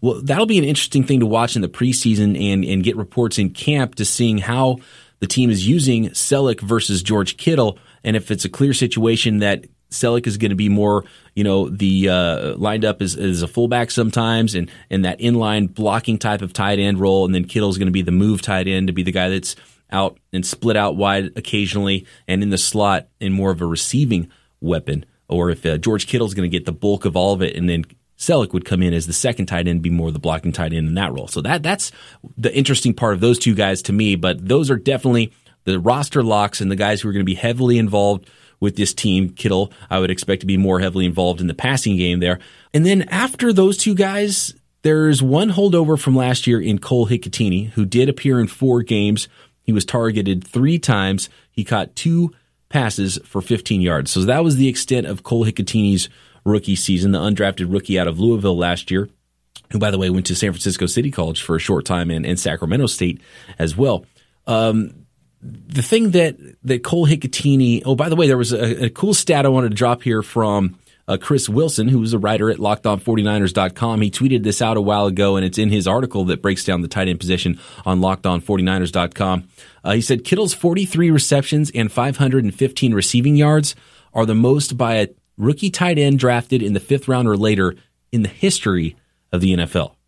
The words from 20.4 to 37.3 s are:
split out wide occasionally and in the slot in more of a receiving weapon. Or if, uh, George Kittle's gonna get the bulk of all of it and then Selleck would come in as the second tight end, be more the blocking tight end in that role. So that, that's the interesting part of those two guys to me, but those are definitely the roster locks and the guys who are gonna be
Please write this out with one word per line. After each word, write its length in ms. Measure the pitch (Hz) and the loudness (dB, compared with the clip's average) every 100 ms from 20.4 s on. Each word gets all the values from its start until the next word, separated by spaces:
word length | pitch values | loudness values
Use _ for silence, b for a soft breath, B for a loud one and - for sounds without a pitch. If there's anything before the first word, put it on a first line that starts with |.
| 90 | -6
split 300 | - 117 107 | -4 0 0
out 180 | 101 | 0
wide 380 | 92 101 98 95 | 0 0 0 -4
occasionally 720 | 113 - 107 101 104 101 98 90 B B | -8 -6 -4 -2 -2 -2 -4 -6 B B
and 120 | 95 | -2
in 60 | 104 | 0
the 60 | 95 | -2
slot 520 | - 107 101 95 - _ | -2 0 2 0 -4 _
in 140 | 101 | -4
more 180 | 95 98 | 0 0
of 100 | 87 | -2
a 60 | 87 | -2
receiving 640 | 82 - 135 143 101 85 b b b | -4 -2 0 2 0 -2 b b b
weapon. 440 | 82 82 - 76 - _ _ | -2 -2 -2 -6 -8 _ _
Or 240 | 85 87 | -2 0
if, 160 | 82 85 | -2 -2
uh, 100 | 78 | -2
George 300 | 101 107 - | 0 -2 -2
Kittle's 280 | - 113 | -2 -2
gonna 120 | 98 90 | -2 -2
get 200 | 85 - | -2 -4
the 60 | |
bulk 320 | 80 101 101 | -4 -2 0
of 120 | 101 90 | -2 0
all 160 | 92 | 0
of 100 | 98 | 0
it 140 | 92 - | -2 -2
and 120 | 90 | -2
then 160 | 85 80 _ _ _ | -2 -4 _ _ _
Selleck 360 | - 165 107 | 0 0 2
would 120 | 92 | -4
come 200 | - 92 | -2 0
in 100 | 90 | 2
as 140 | 85 82 | 0 -2
the 40 | |
second 340 | 85 127 113 92 | -2 -2 -2 -4
tight 200 | 90 87 | -2 0
end, 160 | 87 | 0
be 80 | 82 | 0
more 220 | 85 82 | 0 -2
the 80 | 76 | -4
blocking 320 | 80 80 87 | -4 -4 -4
tight 200 | 78 82 | -4 -4
end 140 | 82 80 | -2 -2
in 80 | |
that 180 | 85 95 | -2 -2
role. 140 | 65 - | -4 -8
So 140 | - | -8
that, 240 | 73 165 | -4 -2
that's 260 | 151 196 - B B B - - | -2 -4 -6 B B B -20 -4
the 180 | 113 - | -2 0
interesting 380 | 139 135 131 | 0 2 0
part 200 | 107 113 | 0 0
of 60 | 98 | 2
those 200 | 113 123 | 2 2
two 160 | - 104 | 2 2
guys 260 | 101 92 | 2 -2
to 100 | - | -2
me, 220 | 101 107 | 0 2
but 320 | 95 90 87 92 | 0 0 -4 0
those 240 | 131 147 | 0 2
are 60 | 123 | 0
definitely 560 | 117 135 131 120 113 b b b | 0 0 2 2 0 b b b
the 160 | - 95 | -4 0
roster 420 | 87 127 143 147 | 2 0 0 0
locks 380 | 113 104 104 - | 2 2 0 -2
and 100 | 98 | -2
the 60 | 95 | 0
guys 240 | 104 104 | 0 0
who 80 | 110 | -2
are 40 | |
gonna 120 | 101 | -2
be 100 | 95 | -2